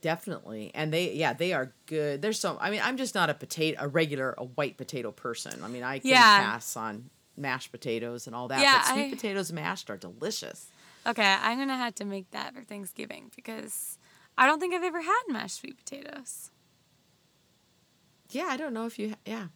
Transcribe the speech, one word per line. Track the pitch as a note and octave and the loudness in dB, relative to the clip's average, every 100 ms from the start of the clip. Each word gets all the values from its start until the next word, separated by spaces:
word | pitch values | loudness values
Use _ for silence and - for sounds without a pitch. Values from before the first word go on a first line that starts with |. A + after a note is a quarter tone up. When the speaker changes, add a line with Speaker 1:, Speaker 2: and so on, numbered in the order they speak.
Speaker 1:
Definitely. | D#3+ E3+ - C#3+ - A2 G#2+ - | 0 -2 -4 -10 -10 -10 -10 -4
And | D#3 | 0
they, | D#3+ F3 | 2 2
yeah, | B2+ D3+ | 2 0
they | C#3+ F3 | 2 0
are | E3 C3 _ - | 0 -2 _ -6
good. | D#3 D3 C#3 | -2 -2 0
There's | G3+ A3 | -2 0
so, | F#3+ D#3 | -2 0
I | F#3 | -2
mean, | G#3+ | 0
I'm | - C4 | 0 0
just | C4 G3+ | -2 2
not | E3 | 2
a | |
potato, | C#3+ - - D#3 - | 0 -6 0 0 0
a | C#3+ | 0
regular, | D3 D#3+ C#3+ C3 - | 2 2 0 -4 -4
a | |
white | B2 B2 C#3+ - | -8 -2 -4 -4
potato | C3 C3+ A2+ | -8 -6 -6
person. | - B2+ A#2 - - | -8 -8 -8 -8 -8
I | F2+ | -8
mean, | B2 | -6
I | B2 C#3 | -4 -2
can | C4 | 6
Speaker 2:
Yeah. | B3+ A#3 G3+ | 10 12 10
Speaker 1:
pass | A2+ A2+ - - | 6 0 -4 -6
on | A2 G#2 B2 _ _ - | -4 -6 -12 _ _ -8
mashed | C#3 C3 - | -4 -4 -6
potatoes | A#2 C3+ A#2 A#2 A#2+ - | -10 -4 -2 -4 -8 -10
and | A#2 | -8
all | B2 | -2
that, | C3 | 4
Speaker 2:
Yeah, | C#4 C4 | 8 8
Speaker 1:
but | - | 6
sweet | - C#4+ | 2 0
Speaker 2:
I | |
Speaker 1:
potatoes | C4+ A3 G3 F3+ | -2 -2 -2 -2
mashed | E3 D3+ F3+ - | -4 -4 -4 -8
are | G2+ | -10
delicious. | F#2 G#2+ E3+ G#3+ - - - _ - - - | -12 -8 -6 -6 -8 -14 -18 _ -20 -8 -4
Speaker 2:
Okay, | A#3 G3+ G3 | 2 4 4
I'm | - A#3+ | 2 0
gonna | C4+ C4 | -2 -2
have | A#3+ - | -4 -4
to | G3+ | -6
make | G3 F#3 | -6 -8
that | - - | -8 -8
for | - | -10
Thanksgiving | A3+ G3+ F#3+ - - - - - | -14 -12 -12 -12 -12 -12 -16 -18
because | - A3 A3 - - - _ - _ - | -14 -12 -10 -10 -10 -12 _ -20 _ 4
I | C4 | 6
don't | D#4 | 6
think | F4+ | 2
I've | F4+ | 0
ever | F4+ E4+ | 0 -2
had | D#4+ G#4+ B4 | 2 0 2
mashed | A#3+ F#3 - | -4 -4 -8
sweet | - - | -12 -14
potatoes. | - C#4 C#4+ C#4+ B3+ - - _ _ _ _ _ _ _ _ _ _ _ _ _ _ _ _ _ _ | -14 -14 -12 -14 -12 -14 -14 _ _ _ _ _ _ _ _ _ _ _ _ _ _ _ _ _ _
Speaker 1:
Yeah, | B3+ F4+ | -6 -2
I | C4 | -2
don't | D#4 | -4
know | A3+ A3+ | -4 -6
if | - | -6
you | G#3+ | -6
ha-, | G#3+ - | -6 -8
yeah. | A3+ F#3 | -8 -8